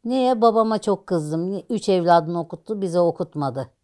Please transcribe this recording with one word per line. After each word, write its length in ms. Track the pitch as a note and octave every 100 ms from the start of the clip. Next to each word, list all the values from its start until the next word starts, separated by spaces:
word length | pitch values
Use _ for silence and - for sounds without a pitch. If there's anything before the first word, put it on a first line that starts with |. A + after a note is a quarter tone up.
niye? 360 | A#3 C4 B3+ A#3+
Babama 360 | A3+ A3 A3 G#3+
çok 300 | - F#3+ -
kızdım. 440 | E3+ D3+ D#3+ F3+
Ni-, 140 | G3 -
üç 200 | G#3+ -
evladını 500 | F#3 E3+ E3+ E3 E3+
okuttu, 420 | E3 E3 - G#3
bize 180 | F#3+ F3
okutmadı. 680 | E3+ E3 E3 D3+ C#3 C3 B2+ _